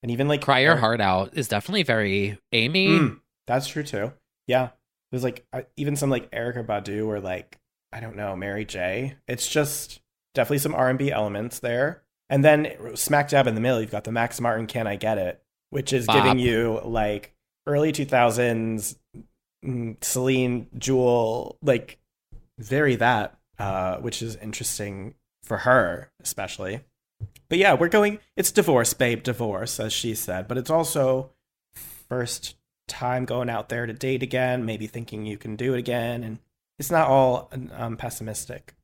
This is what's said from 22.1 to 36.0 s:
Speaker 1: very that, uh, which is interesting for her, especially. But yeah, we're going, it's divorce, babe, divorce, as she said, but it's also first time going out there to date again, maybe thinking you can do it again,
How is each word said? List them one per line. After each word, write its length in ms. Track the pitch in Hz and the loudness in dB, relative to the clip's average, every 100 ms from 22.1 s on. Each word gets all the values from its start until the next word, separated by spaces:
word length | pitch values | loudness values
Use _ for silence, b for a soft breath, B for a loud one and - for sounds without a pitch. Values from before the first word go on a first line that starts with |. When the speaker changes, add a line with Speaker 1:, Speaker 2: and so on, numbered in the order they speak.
| _ _ - _ - | _ _ -20 _ -18
Speaker 1:
very 380 | 104 135 147 120 | -2 2 4 4
that, 420 | 117 117 104 _ _ _ | 4 4 0 _ _ _
uh, 380 | 101 95 92 92 | -4 -2 -2 -4
which 220 | 120 - | -6 -6
is 160 | 113 104 | -8 -10
interesting 760 | 110 107 - - 101 98 98 - _ _ | -10 -8 -6 -6 -8 -8 -12 -16 _ _
for 140 | - 107 | -8 -2
her, 520 | 127 127 92 85 - _ | 4 4 4 -4 -12 _
especially. 580 | - - 95 - 95 113 _ _ _ _ 107 - _ | -10 -8 -8 -8 -8 -8 _ _ _ _ -16 -16 _
But 100 | 170 | 4
yeah, 160 | 196 | 6
we're 140 | 139 170 | 6 6
going, 300 | 214 208 208 _ - | 4 4 0 _ -4
it's 140 | 185 | 0
divorce, 420 | - 170 131 117 | 2 6 4 4
babe, 280 | - 123 113 | 2 0 0
divorce, 560 | - 113 113 95 113 - | -2 -2 -2 -4 -6 -6
as 140 | 110 | -4
she 220 | - 120 | -4 -4
said, 340 | 110 - 92 95 | -6 -4 -6 -4
but 100 | 123 | -6
it's 120 | 123 | 0
also 600 | 160 160 151 131 131 135 _ _ _ _ - - - _ | 0 2 2 2 2 -2 _ _ _ _ -20 -20 -20 _
first 480 | 123 120 - - - _ _ - | -4 -4 -6 -10 -16 _ _ -16
time 360 | - 123 127 | -8 -4 -2
going 240 | 123 120 120 | -2 -2 -2
out 180 | 113 110 | -4 -4
there 180 | 117 117 | -6 -6
to 60 | |
date 300 | 110 131 131 | -6 -2 -2
again, 420 | 127 127 127 127 | -2 0 0 0
maybe 220 | 113 107 107 | -2 -6 -8
thinking 380 | 117 117 107 107 | -10 -12 -10 -8
you 120 | 101 | -8
can 180 | 113 107 | -10 -6
do 180 | 123 | -2
it 40 | 123 | -2
again, 440 | 120 120 | -2 -2